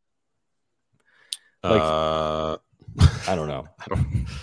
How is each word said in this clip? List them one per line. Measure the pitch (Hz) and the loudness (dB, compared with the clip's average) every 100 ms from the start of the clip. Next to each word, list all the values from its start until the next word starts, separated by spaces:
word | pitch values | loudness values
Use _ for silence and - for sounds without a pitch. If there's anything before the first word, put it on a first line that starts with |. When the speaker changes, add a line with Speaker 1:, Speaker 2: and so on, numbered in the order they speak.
| _ _ _ _ _ _ _ _ _ _ _ _ - - _ _ | _ _ _ _ _ _ _ _ _ _ _ _ -12 -12 _ _
Speaker 1:
Like, | 90 82 | 4 4
Speaker 2:
Uh, | 78 78 80 78 78 78 78 78 _ _ - - - - - | 6 2 2 2 0 0 -2 -4 _ _ -8 2 2 0 -4
Speaker 1:
I | |
don't | 92 76 | -2 -2
know. | 69 - | -6 -10
Speaker 2:
<laughs> | - | -14
I | - | -6
don't | - - - 58 - | -2 -2 -2 -6 -10